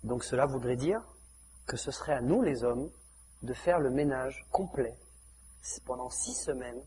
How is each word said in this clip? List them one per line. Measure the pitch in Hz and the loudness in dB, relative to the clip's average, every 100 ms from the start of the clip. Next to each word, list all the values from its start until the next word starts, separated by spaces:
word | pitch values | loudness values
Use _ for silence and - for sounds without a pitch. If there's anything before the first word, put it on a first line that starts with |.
Donc | 110 123 | -2 -4
cela | - 127 | 0 2
voudrait | 139 131 117 123 | 4 2 0 0
dire | 147 220 - - - - - - - | 2 0 -4 -20 -20 -20 -20 -16 -6
que | 123 | -4
ce | - | -4
serait | - - | -6 0
à | 139 | 2
nous | 120 214 | 4 4
les | 208 127 | 4 2
hommes | 120 120 151 - - - - - | 2 0 -4 -10 -20 -20 -20 -12
de | 120 | -8
faire | 127 - 175 | -2 2 4
le | 139 | 4
ménage | 131 147 131 131 - - | 4 2 2 -2 -6 -2
complet | - 190 - 120 - - - - - - - - - - | -2 0 0 -2 -4 -20 -20 -20 -20 -20 -16 -10 -10 -6
pendant | 127 127 | -6 -4
six | - - | -4 -4
semaines | 254 - 131 123 120 | -4 -2 -4 -4 -10